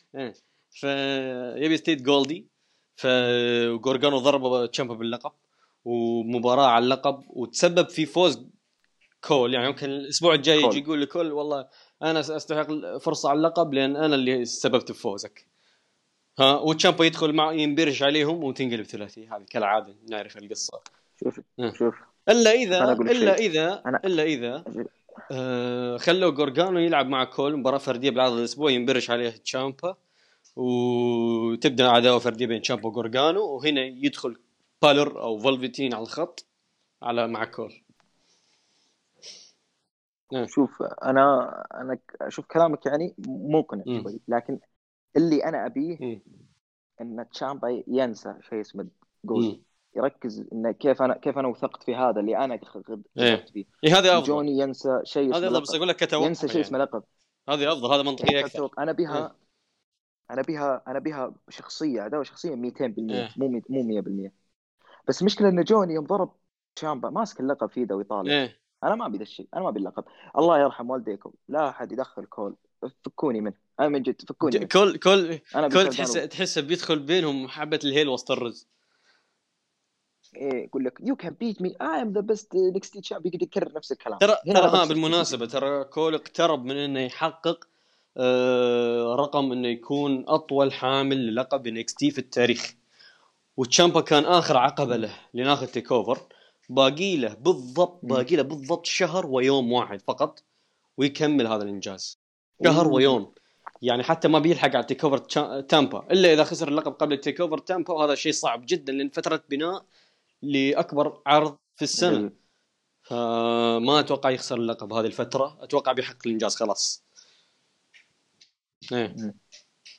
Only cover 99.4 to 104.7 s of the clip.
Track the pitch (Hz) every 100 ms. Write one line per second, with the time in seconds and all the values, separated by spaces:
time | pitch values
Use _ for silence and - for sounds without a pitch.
99.4 | 131 139 117 123 110 101 - 127 156 -
100.4 | _ _ _ _ _ - 139 143 151 143
101.4 | 113 110 101 98 101 95 - - _ _
102.4 | _ - 170 156 156 131 135 120 98 _
103.4 | _ _ - - 120 120 123 160 156 156
104.4 | 160 151 143